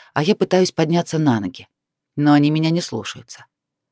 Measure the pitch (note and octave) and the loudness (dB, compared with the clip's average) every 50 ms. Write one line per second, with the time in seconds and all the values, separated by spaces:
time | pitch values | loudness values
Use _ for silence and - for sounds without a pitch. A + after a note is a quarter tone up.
0 | - _ - - D3+ E3 G#3+ - F#3+ - - F#3 F#3 F3 - - D#3+ D#3 E3 F3 | -18 _ -6 -4 0 0 0 0 0 0 2 2 2 2 0 -2 -2 0 0 -2
1 | D#3+ - - D#3+ D#3 D3 A#2+ A2 G2+ F#2 - - - _ _ _ _ _ _ _ | -2 -2 -2 0 0 2 0 0 -2 -6 -10 -12 -20 _ _ _ _ _ _ _
2 | _ _ - - D3 D3 D3 D3 C#3+ D3 D#3 D#3 D#3+ D#3+ E3 F3 E3+ - - A2+ | _ _ -6 -2 2 4 4 4 4 2 2 0 0 0 0 0 -2 -4 -8 -8
3 | G2+ - - - - - - - - _ _ _ _ _ _ _ _ _ | -8 -10 -12 -14 -16 -20 -20 -20 -20 _ _ _ _ _ _ _ _ _